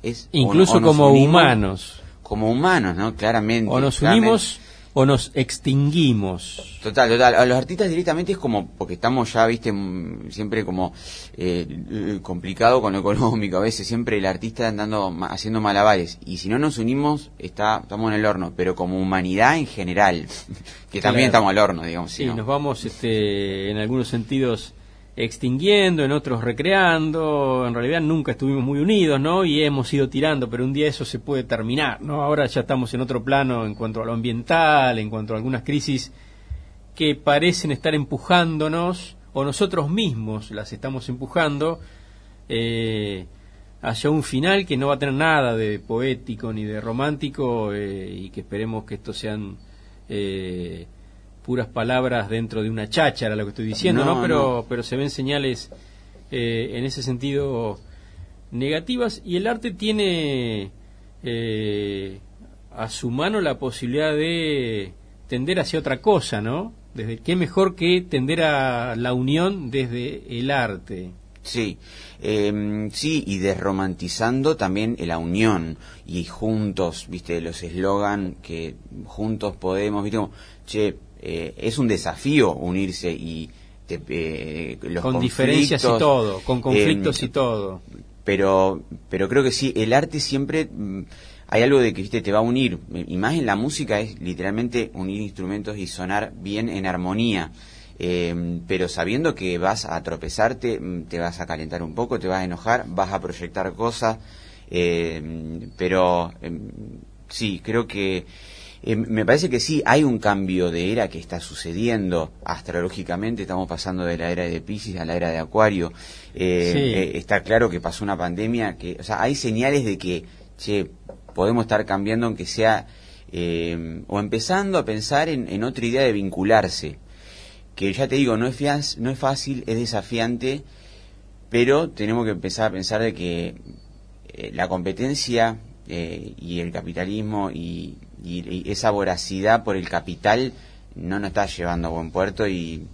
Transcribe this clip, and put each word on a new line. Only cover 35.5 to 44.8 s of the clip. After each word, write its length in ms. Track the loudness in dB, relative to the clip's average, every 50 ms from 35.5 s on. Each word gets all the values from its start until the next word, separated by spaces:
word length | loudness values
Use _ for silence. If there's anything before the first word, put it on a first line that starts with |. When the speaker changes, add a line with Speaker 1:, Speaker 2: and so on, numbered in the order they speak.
| -2 -2
Speaker 2:
crisis 480 | -2 0 -2 0 0 0 -2 -2 -2 -6 -16 -20 -20 -20 -20 -20 -12 -12 -12 -12 -12 -18 -20 -20 -20 -20 -4
que 220 | 0 2 2 2
parecen 540 | 2 2 4 4 6 6 4 2 2 0 -2
estar 240 | -2 0 0 0 2
empujándonos, 1200 | 2 0 -2 -4 -6 2 4 6 6 6 4 2 0 0 0 0 0 0 0 -2 -4 -8 -16 -18 -20 -20 -6 -4
o 100 | -2 -2
nosotros 460 | -2 0 0 0 0 2 0 0 0
mismos 600 | 0 0 0 0 0 -2 -4 -4 -6 -6 -8 -8
las 200 | -10 -10 -10 -10
estamos 360 | -12 -8 -8 -6 -6 -6 -6 -8
empujando, 720 | -8 -8 -8 -2 0 2 2 2 2 2 0 0 0 -2 -10 -20 -20 -20 -20 -20 -20 -20 -20 -20 -20 -20 -8 -4
eh, 800 | -2 -2 0 0 0 -2 -2 0 -2 -2 -2 -4 -4 -8 -10 -12 -18 -20 -20 -20 -20 -20 -20 -20 -20 -8
hacia 260 | -4 -4 -4 0 0 2
un 120 | 2 2
final 420 | 0 0 -2 0 2 2 2 2 2
que 120 | 0 -2
no 100 | 0